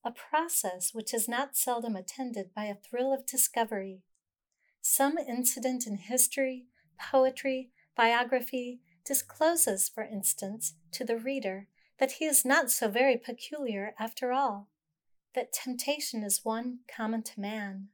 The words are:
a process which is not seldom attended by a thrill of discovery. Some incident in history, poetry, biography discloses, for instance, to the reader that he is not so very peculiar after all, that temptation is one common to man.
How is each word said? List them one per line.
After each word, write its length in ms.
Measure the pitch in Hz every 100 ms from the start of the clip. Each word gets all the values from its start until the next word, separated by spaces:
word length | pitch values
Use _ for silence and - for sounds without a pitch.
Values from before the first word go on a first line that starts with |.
a 80 | 240
process 800 | 240 - 302 339 - 196 185 -
which 200 | 226 220
is 160 | 226 220
not 260 | 240 285 -
seldom 400 | - 233 226 196
attended 580 | 190 - 254 214 190
by 120 | 214 208
a 100 | 202
thrill 380 | - 247 262
of 120 | 269 262
discovery. 800 | 262 - 240 226 208 196 190 _ _ _ _ _ _ _ _
Some 360 | - - 277 320
incident 720 | 277 240 247 - 254 254 226
in 80 | 202
history, 720 | - 247 - - 262 254 247 _ _ _
poetry, 720 | - 269 262 254 269 262 262 _ _ -
biography 880 | 226 233 247 254 247 254 247 247 _ _
discloses, 880 | - 277 - - 311 339 - 196 -
for 140 | -
instance, 720 | 214 208 - - 196 220 - - _
to 120 | -
the 140 | 226 233
reader 500 | 240 269 208 190 196 _ _ _
that 160 | 262
he 120 | - 311
is 200 | 285 254
not 240 | 294 254
so 180 | - 226
very 300 | 220 269 247
peculiar 760 | - 240 - 302 262 202 208 -
after 340 | 226 - 254
all, 380 | 254 269 202 202 _ _ _ _ _ _
that 180 | - -
temptation 720 | - 262 247 - 294 - 226
is 220 | 208 196 226
one 340 | 220 247 247 -
common 360 | - 220 226
to 160 | 220 -
man. 500 | 202 214 202 196 196